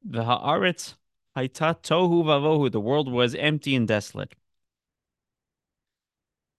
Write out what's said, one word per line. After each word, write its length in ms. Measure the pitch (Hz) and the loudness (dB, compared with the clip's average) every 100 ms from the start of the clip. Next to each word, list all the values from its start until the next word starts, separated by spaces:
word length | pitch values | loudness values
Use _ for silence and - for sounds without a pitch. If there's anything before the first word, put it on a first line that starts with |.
The 200 | 226 113 | -8 -6
haaretz 720 | 113 123 - 165 185 175 - - _ _ _ - | -2 -2 0 0 0 -4 -12 -18 _ _ _ -6
hayta 440 | 131 - 156 165 | -6 -2 -2 -2
tohu 420 | - 160 180 170 | 0 2 4 2
vavohu, 460 | 156 151 147 156 139 | 2 2 4 2 2
the 120 | 110 | 0
world 280 | 104 143 139 | 0 0 0
was 260 | 123 123 123 | 0 0 0
empty 380 | 147 151 143 | -2 -2 0
and 140 | 135 110 | 0 2
desolate. 480 | 107 - 104 98 - _ _ _ _ _ _ _ _ _ _ _ _ _ _ _ _ _ _ _ _ _ | 0 -2 -12 -12 -14 _ _ _ _ _ _ _ _ _ _ _ _ _ _ _ _ _ _ _ _ _